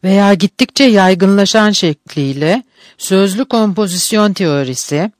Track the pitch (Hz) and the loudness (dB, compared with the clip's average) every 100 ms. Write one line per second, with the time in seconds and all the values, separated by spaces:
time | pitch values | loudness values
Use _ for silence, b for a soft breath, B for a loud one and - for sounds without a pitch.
0 | 185 196 202 196 190 - 254 - 277 208 | 2 2 4 2 0 -2 -4 2 2 4
1 | 185 185 190 202 196 220 208 202 175 147 | 4 2 2 2 2 2 0 0 -2 -4
2 | _ - 139 135 151 220 - b b b | _ -6 -6 -2 -2 -2 -4 b b b
3 | - 190 196 196 262 233 214 185 208 175 | -4 0 0 -2 -4 -2 -2 -2 -4 -4
4 | - 220 208 185 180 143 131 127 - 147 | -4 0 0 0 -2 -2 -4 -8 -6 -4
5 | 202 _ | -4 _